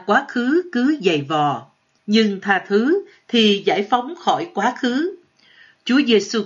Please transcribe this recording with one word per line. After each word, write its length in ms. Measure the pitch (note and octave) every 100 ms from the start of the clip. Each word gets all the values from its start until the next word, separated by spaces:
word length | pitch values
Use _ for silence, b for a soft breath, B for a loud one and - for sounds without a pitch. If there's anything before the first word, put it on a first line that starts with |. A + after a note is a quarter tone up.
| F3+
quá 180 | A3 C4+
khứ 340 | B3+ A#3+ E4 F4+
cứ 240 | B3 B3+ D4+
giày 180 | F#3 D#3 C3+
vò. 380 | D#3 D3 B2 - _ _ _ -
Nhưng 340 | G#3+ G#3+ F#3+
tha 240 | F#3+ F#3+ -
thứ 340 | G3+ B3+ G4+ - B B
thì 340 | A#3+ G#3+ G3 F3+
giải 200 | F#3+ G3+
phóng 240 | B3+ B3 E4+
khỏi 300 | - E3 E3+
quá 200 | - G3+ -
khứ. 360 | B3 B3+ F4 G4 _ _ b b b b
Chúa 160 | - C4 A#3+
Giêsu 360 | A3 G3+ A3+